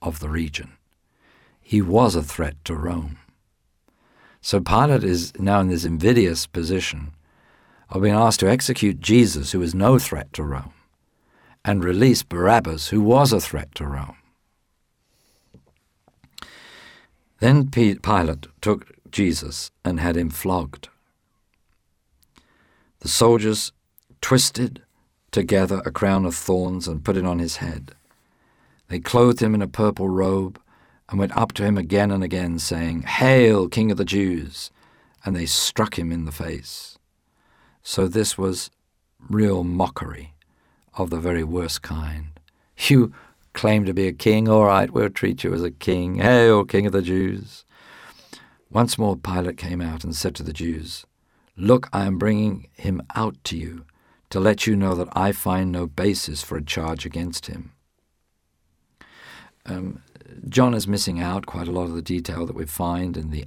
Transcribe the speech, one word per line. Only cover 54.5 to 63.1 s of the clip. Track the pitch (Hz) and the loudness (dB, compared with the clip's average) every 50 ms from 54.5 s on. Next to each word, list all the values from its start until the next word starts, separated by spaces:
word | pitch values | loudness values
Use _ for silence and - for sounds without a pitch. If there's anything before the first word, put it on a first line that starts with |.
| 104 101 - 110 | 2 2 2 0
you | 107 | 2
know | 98 98 95 92 | 2 2 2 0
that | 87 90 - - | -2 -4 -4 -2
I | - 95 101 | 0 0 0
find | 98 - - 101 92 92 95 92 | 0 -2 -2 -2 0 0 0 -2
no | 87 90 90 80 | -2 -4 -6 -6
basis | 73 - 90 104 95 - - - 76 73 - | -4 0 0 0 0 0 -4 -8 -8 -10 -10
for | - 87 78 | -8 -8 -8
a | 73 | -8
charge | - - - 80 80 80 71 - | -6 -6 -6 -4 -6 -6 -8 -10
against | - - 85 87 85 80 - - | -10 -8 -8 -8 -8 -8 -10 -12
him." | - 82 85 - - _ _ _ _ _ _ _ _ _ _ _ _ _ _ _ _ _ _ _ _ _ _ _ _ _ _ - _ _ - - - - - - - _ _ _ | -12 -14 -14 -16 -18 _ _ _ _ _ _ _ _ _ _ _ _ _ _ _ _ _ _ _ _ _ _ _ _ _ _ -20 _ _ -20 -20 -20 -20 -20 -20 -20 _ _ _
Um, | - 92 92 92 95 95 - - _ _ - - - - - - - | -10 -10 -8 -8 -8 -10 -12 -18 _ _ -20 -20 -20 -20 -16 -16 -2
John | - 127 127 123 117 | 2 2 4 4 2
is | 110 98 101 | 0 -2 -2
missing | 104 98 - - 87 85 | -2 -2 -2 -4 -4 -4
out | 87 87 90 98 87 | -4 -4 -4 -6 -8
quite | - - 87 87 85 | -8 -10 -10 -8 -6
a | |
lot | 90 90 87 | -4 -4 -4
of | 85 85 | -4 -6
the | 85 | -8
detail | 78 - 90 90 87 - 85 85 85 | -6 -6 -6 -6 -6 -6 -8 -8 -8
that | 82 - | -8 -8
we | - 80 | -10 -10
find | 76 - - 90 87 87 87 90 90 | -10 -8 -6 -4 -4 -4 -4 -4 -6